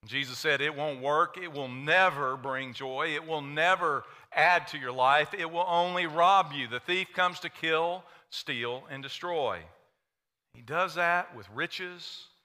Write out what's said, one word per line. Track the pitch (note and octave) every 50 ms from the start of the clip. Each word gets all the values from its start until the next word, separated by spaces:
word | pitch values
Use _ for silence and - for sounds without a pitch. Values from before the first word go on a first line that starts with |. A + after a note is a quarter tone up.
| -
Jesus | A2 A#2 C3+ C#3 B2+ B2+ A#2+
said, | - D#3+ D3 C#3
"It | C#3 D3+ D#3
won't | C#3 D3 D#3 C#3+ C3
work. | B2+ C#3 D3 D#3 E3+ E3 - F#3
It | F#3 F3
will | D3+ C#3+ C#3 B2+
never | B2 B2+ C#3 D3 D#3+ F#3 F#3+ F#3 D#3+ C#3 C#3+ C3 C3
bring | C3+ B2 C#3 C3+ C3 C3+ C3 A#2+
joy. | - C3+ C3+ C3 C3 D3+ E3 D3+
It | D3 D#3+
will | D#3+ D#3+ D3+
never | C#3+ C#3 C#3+ D3+ D#3+ F3 F#3+ F#3 F3 D#3+ D3 C3+ A2+ - - - - _
add | - - D3+ E3+ F3+ E3+ D3+ C3
to | - D3+
your | C3+ B2+ B2
life. | C3 B2+ C3 C#3 D3+ D3+ D3+ -
It | G3+ E3+ E3
will | E3 E3+ F3
only | F3+ E3+ E3+ F3 F3+ F3+ F3+ F3+
rob | E3 D3+ D#3+ E3+ F3+ G3 G3 F#3 D#3 D3
you. | C#3+ C3 A#2
The | A#2 B2
thief | - - F3+ F#3 F#3 - -
comes | - F#3 F3+ F3+ -
to | - E3+
kill, | - - - D#3+ D#3+ D#3 E3 F3 F3 F#3 F3+ - - - _ _
steal, | - - - - C#3+ A#2+ A#2 A#2+ B2 B2+ - -
and | C#3+ C3+ C3+
destroy." | C3+ - - - F3 F3 E3 C#3+ A#2 G2 F2 E2 E2+ F2 _ _ _ _ _ _ _ _ _ _ _ _ _ _ _ _
He | A#2+ B2
does | A2 C#3+ E3 F#3 F#3 D3+
that | E3+ F3 E3+ F3 F3 F3+ - -
with | A#2+ G2+ F#2
riches. | G#2 A#2+ D#3 E3+ - - F#3+ F3+ F3+ F3 E3 - - - - - _ _ _